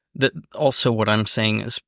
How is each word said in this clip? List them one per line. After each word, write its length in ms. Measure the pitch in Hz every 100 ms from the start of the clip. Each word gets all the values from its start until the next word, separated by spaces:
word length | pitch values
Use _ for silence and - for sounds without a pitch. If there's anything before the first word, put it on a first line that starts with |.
| _ -
that 160 | 131 - -
also 380 | - 147 - 127
what 180 | 110 107
I'm 160 | 107 107
saying 360 | - 110 107
is, 180 | 117 -